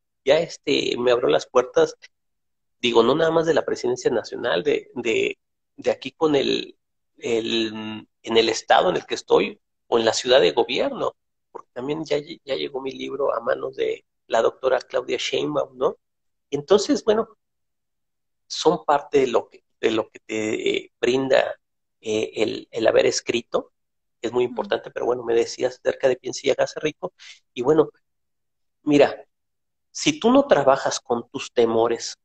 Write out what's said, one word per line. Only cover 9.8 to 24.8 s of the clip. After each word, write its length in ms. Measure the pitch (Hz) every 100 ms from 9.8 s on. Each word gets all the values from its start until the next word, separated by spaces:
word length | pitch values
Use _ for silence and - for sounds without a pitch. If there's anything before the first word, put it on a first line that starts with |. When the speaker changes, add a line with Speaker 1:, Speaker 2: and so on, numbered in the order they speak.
| -
Speaker 1:
o 120 | 117
en 60 | 113
la 80 |
ciudad 280 | 110 127 131
de 100 | 87
gobierno, 640 | - - - 277 220 131 - _ _ _
porque 180 | - -
también 320 | 123 131 151 147
ya 120 | 147
lle-, 240 | 147 - 139
ya 100 | 143
llegó 260 | 143 135
mi 100 | 135
libro 400 | 131 131 135 135 117
a 60 |
manos 340 | 135 135 131 135
de 280 | 123 - _ _ -
la 140 | 117
doctora 360 | 127 - 131 127
Claudia 380 | - 131 131 123
Sheinbaum, 580 | - 135 147 143 131 127
¿no? 200 | 147 214 _ _ _ _ -
Entonces, 520 | 143 143 202 - 277 -
bueno, 240 | 214 214 _ _ _ _ _ _ _ _ _ _ _ -
son 380 | - 156 175 -
parte 340 | 139 - 143
de 60 | 127
lo 220 | 113 -
que, 140 | - _ -
de 100 | 117
lo 180 | 110 107
que 100 | -
te, 580 | - 110 107 - - - -
eh, 60 | -
brinda, 560 | 120 131 131 131 - - _ _ _ _
eh, 300 | 113 107 107 120
el, 320 | 107 110 -
el 160 | 117 110
haber 180 | 117 123
escrito, 640 | - - 117 - - - _ _ _ _ _
que 60 | 113
es 60 |
muy 120 | 123 123
Speaker 2:
Mm. 20 |
Speaker 1:
importante, 420 | 120 104 113